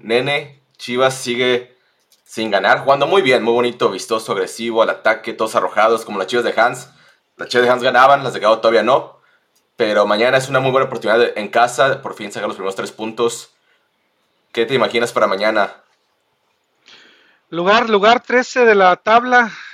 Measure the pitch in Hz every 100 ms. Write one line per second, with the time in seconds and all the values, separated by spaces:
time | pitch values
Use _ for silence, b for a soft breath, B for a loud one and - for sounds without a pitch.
0 | 101 117 135 143 147 - _ - - 123
1 | 131 131 127 120 127 123 123 _ _ _
2 | _ _ _ - 110 98 98 127 131 139
3 | 139 196 139 123 107 117 123 120 117 95
4 | - 110 107 98 92 - 117 113 110 -
5 | 110 110 113 107 110 113 92 104 110 92
6 | - 101 95 120 110 110 120 135 - b
7 | b b _ - - 123 123 123 127 123
8 | 135 139 131 104 104 110 113 113 110 139
9 | - - _ _ _ _ _ - 110 104
10 | 104 104 123 131 135 135 135 131 131 117
11 | 107 117 117 - 101 117 120 - 135 -
12 | - - 101 113 107 98 95 - 104 -
13 | 110 110 117 117 - _ _ _ _ _
14 | _ _ _ _ _ - 113 127 104 117
15 | 117 123 107 95 107 110 98 - _ _
16 | _ _ _ _ _ _ _ _ _ b
17 | b b b b _ 165 180 220 233 208
18 | 208 247 - 240 247 262 233 202 185 180
19 | - 233 247 247 226 B B